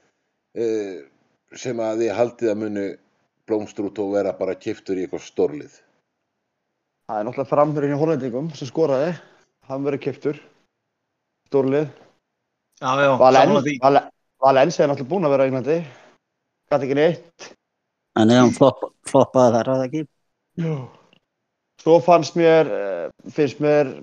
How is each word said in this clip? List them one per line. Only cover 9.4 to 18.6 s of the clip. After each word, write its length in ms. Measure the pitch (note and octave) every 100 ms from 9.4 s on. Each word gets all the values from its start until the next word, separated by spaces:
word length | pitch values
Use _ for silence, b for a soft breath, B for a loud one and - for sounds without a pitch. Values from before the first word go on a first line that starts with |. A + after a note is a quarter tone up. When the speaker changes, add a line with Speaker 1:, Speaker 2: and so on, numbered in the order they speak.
| _ _ _
Speaker 2:
Hann 160 | C3+ C#3
verður 160 | C#3
keyptur. 380 | C#3+ B2+ C#3 D3 _ _ _ _ _ _ _ _ _ _ _
Stórlið. 360 | C#3 C3 C#3 D3+ - _ _ _ _ _ _ _ _
Speaker 3:
Já, 80 | C3+ C3+
já, 160 | C#3+ B2+
Speaker 2:
Valen-, 280 | B2+ C3 D3
Speaker 3:
sammála 180 | G3+ D3+
því. 120 | C#3
Speaker 2:
Valen-, 280 | C3 C#3 - _ _ _
Valencia 420 | C3+ C3+ D3 - D#3
er 60 |
náttúrulega 180 | C#3+ B2+
búin 160 | F#3+ D#3
að 80 |
vera 120 | C#3 C3+
á 40 |
Englandi. 300 | C3 A#2+ E3 D#3 b b _ _ _ _ _ _
Gat 140 | C#3+ C3+
ekki 120 | C#3
neitt. 500 | D#3+ E3 - _ - _ _ _ _ _ _ -
Speaker 4:
En 140 | A2
ef 80 | B2
hann 160 | A#2+
flopp-, 320 | A#2